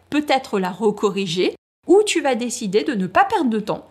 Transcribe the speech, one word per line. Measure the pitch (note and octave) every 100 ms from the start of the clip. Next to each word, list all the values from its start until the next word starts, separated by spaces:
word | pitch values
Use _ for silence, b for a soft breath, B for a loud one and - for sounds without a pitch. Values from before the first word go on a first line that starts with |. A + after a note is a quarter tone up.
| -
peut-être | D4 D4 C4+ C4 G3+
la | F#3
recorriger, | F#3+ G#3+ G3+ G#3 F#3+ G3 F3 F3+ - _ _ -
ou | F#4+
tu | G#4 E4+
vas | C#4+ A#3+
décider | A#3+ - G#3+ G3+
de | D#4
ne | A3 F#3
pas | -
perdre | G4+ A4 C4+
de | A3
temps, | - D#3+ -